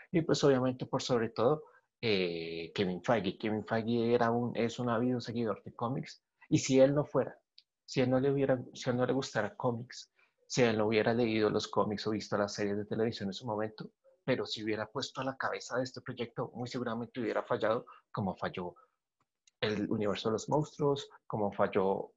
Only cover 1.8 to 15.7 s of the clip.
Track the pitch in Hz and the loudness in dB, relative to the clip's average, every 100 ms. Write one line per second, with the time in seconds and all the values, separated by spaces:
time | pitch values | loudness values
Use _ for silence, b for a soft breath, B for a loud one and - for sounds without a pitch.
1.8 | B _ 117 98 90 85 82 82 82 - | B _ 0 2 2 -2 -6 -8 -8 -2
2.8 | 95 90 - 117 92 - 107 107 101 113 | 0 0 0 2 0 -4 -2 -2 -2 -2
3.8 | 110 120 117 120 117 117 120 - 113 - | 0 0 4 4 4 2 -2 -2 -2 -2
4.8 | 123 113 123 123 120 117 113 95 - - | -2 0 0 -2 -4 -2 -2 -4 -8 -6
5.8 | 120 147 156 - _ _ b - - 131 | -4 -4 -8 -16 _ _ b 0 4 6
6.8 | 135 143 147 139 113 - _ - _ _ | 8 6 2 0 -2 -6 _ -20 _ _
7.8 | - - 127 131 139 139 135 127 127 - | -6 0 2 4 4 2 2 0 -2 -6
8.8 | - 123 123 131 135 117 104 - 127 117 | -2 0 2 2 0 -2 -4 -2 -2 -2
9.8 | - - - b b _ _ - 120 110 | -8 -14 -18 b b _ _ 2 4 4
10.8 | 107 110 104 117 117 110 107 104 - - | 4 4 4 2 2 4 2 2 0 0
11.8 | 98 104 107 107 - 104 101 - 104 101 | 0 0 -2 -4 -2 -2 -2 -2 -2 -2
12.8 | 104 107 113 113 98 - 127 107 110 - | -4 0 0 -2 -6 -6 -6 -4 -4 -8
13.8 | 160 _ _ _ - 123 - - 110 107 | -18 _ _ _ -4 -2 -2 -6 -4 -4
14.8 | 107 139 - - 135 131 107 98 - | -6 -8 -8 -6 -8 -4 -6 -6 -4